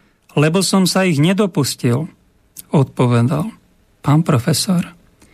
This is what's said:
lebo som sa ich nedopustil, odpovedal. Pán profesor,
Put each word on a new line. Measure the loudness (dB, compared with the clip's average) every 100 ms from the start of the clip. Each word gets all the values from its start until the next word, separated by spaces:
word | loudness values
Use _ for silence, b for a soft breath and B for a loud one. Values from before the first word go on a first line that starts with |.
| b b b 0
lebo | 0 0
som | 0 0 2
sa | 0 0
ich | 2
nedopustil, | 2 0 -2 -2 -4 -2 -2 -2 -6 -14 _ _ _ -20 -2
odpovedal. | 0 0 0 0 2 0 -2 -6 -12 _ _ _ _ 0
Pán | 0
profesor, | 2 0 0 -2 -2 -2 -4 -10 _ _ B